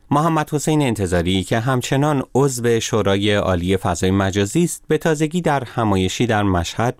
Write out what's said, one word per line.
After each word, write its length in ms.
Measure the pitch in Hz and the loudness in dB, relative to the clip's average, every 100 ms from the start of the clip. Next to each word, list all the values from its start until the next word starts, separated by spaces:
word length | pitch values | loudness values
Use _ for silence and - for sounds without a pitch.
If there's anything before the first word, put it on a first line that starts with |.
| _ | _
محمد 400 | 143 165 160 151 | 0 2 0 -2
حسین 320 | 151 - 156 | -4 0 2
انتظاری 600 | 139 107 95 87 85 95 | 2 0 0 0 0 0
که 160 | 90 117 | 0 -2
همچنان 680 | 117 131 120 139 147 143 - | 0 -2 0 0 0 0 -2
عضو 460 | 123 139 123 117 117 | 0 0 0 0 0
شورای 540 | - 113 98 98 104 | 0 0 0 0 2
عالی 420 | 104 90 92 87 95 | 2 2 0 0 0
فضای 340 | - 87 92 | 0 0 0
مجازی 540 | 98 98 95 104 165 | 2 2 0 0 0
است، 200 | 175 - - | -2 -4 -2
به 100 | 156 | 0
تازگی 420 | 165 151 160 180 | 0 0 0 0
در 240 | 165 139 | 0 -2
همایشی 600 | 120 - 110 98 92 - 120 | -2 -2 0 2 0 0 0
در 160 | 107 | 0
مشهد 520 | 101 92 82 - 117 - | 2 0 -2 -2 -4 0